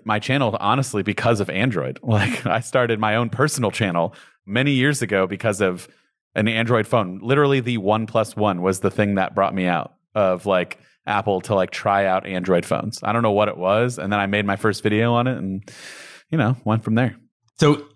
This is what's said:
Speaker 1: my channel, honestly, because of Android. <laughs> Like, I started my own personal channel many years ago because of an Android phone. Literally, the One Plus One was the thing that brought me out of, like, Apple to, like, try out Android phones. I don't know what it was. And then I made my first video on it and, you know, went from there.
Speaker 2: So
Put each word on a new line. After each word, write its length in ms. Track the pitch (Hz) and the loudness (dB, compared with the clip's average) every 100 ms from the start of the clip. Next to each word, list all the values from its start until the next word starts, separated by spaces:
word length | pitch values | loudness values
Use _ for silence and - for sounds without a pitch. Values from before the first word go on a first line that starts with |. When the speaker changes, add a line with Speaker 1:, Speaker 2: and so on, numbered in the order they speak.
Speaker 1:
my 140 | 110 107 | -4 -2
channel, 360 | - 139 120 101 | 0 0 0 0
honestly, 420 | 101 131 127 107 | 0 0 0 -2
because 380 | 95 98 117 110 | -2 0 2 2
of 100 | 90 | 0
Android. 480 | 95 127 92 65 69 | -2 0 0 -4 -6
<laughs> 40 | |
Like, 420 | - 107 104 247 104 | 0 2 2 -2 -2
I 140 | 113 | -4
started 400 | - 131 120 110 | 0 0 0 0
my 160 | 107 110 | 0 0
own 120 | 117 | 0
personal 440 | - 151 143 107 | 0 -2 0 -2
channel 420 | - 104 85 85 - - _ 95 | 0 0 0 -2 -4 -20 _ -4
many 240 | 113 143 | -2 0
years 320 | 135 139 143 | 2 2 0
ago 240 | 107 98 92 | 0 0 0
because 340 | 95 113 95 | -2 -2 0
of 280 | 95 90 - _ _ _ _ | 0 -2 -10 _ _ _ _
an 140 | - 110 | -2 0
Android 380 | 113 113 120 107 | 0 2 0 2
phone. 320 | 120 95 95 | 0 0 -4
Literally, 380 | 117 139 143 139 | 0 2 4 2
the 160 | 120 117 | 0 -2
One 300 | 95 110 110 | 0 0 0
Plus 280 | 113 107 | -2 -2
One 280 | - 104 90 | 0 0 2
was 180 | 92 95 | 0 2
the 100 | 98 | 0
thing 260 | - 104 98 | 0 0 0
that 180 | 92 | 0
brought 200 | 101 98 | 0 0
me 120 | 95 90 | 0 0
out 260 | 87 - _ _ | 0 -4 _ _
of, 320 | 107 98 90 98 | 0 2 0 0
like, 320 | 92 87 - _ _ - | 0 0 -8 _ _ -4
Apple 340 | 104 104 92 | -2 0 -2
to, 120 | - | 0
like, 160 | 98 92 | 0 0
try 360 | - 107 98 95 | -2 0 2 2
out 200 | 95 - | 0 -2
Android 380 | 92 92 87 | -4 0 0
phones. 360 | - - 110 - | 0 -4 -4 -6
I 100 | 104 | -4
don't 100 | 117 | 0
know 100 | 117 | 2
what 160 | 101 104 | 2 2
it 80 | - | 0
was. 400 | 92 104 123 120 | 0 2 0 -2
And 120 | 92 | -2
then 60 | 104 | 0
I 60 | 98 | 0
made 200 | 104 101 | 0 0
my 100 | 95 | 0
first 260 | 110 95 | -2 0
video 300 | 107 107 117 | 0 2 2
on 120 | 120 123 | 2 0
it 100 | 120 | -4
and, 260 | 95 95 - - - - - - _ | -6 -8 -10 -18 -20 -20 -20 -20 _
you 80 | 160 | 0
know, 180 | 113 131 | 0 0
went 200 | 107 110 | -2 -2
from 100 | 110 | 0
there. 220 | 110 123 - _ _ _ - | 0 0 -4 _ _ _ 2
Speaker 2:
So 240 | 151 147 - | 2 2 -4